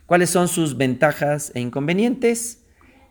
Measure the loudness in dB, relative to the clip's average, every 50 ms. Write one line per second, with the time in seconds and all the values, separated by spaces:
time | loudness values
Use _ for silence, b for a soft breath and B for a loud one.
0 | b 2 2 4 4 4 2 2 2 2 0 0 0 0 0 0 0 0 2 2
1 | 2 0 2 0 -2 -2 -2 -2 -6 -8 -8 -6 -6 -4 -4 -4 -2 0 0 2
2 | 2 0 0 0 0 0 0 -2 -4 -8 -12 -16 b b b b b b b b
3 | b b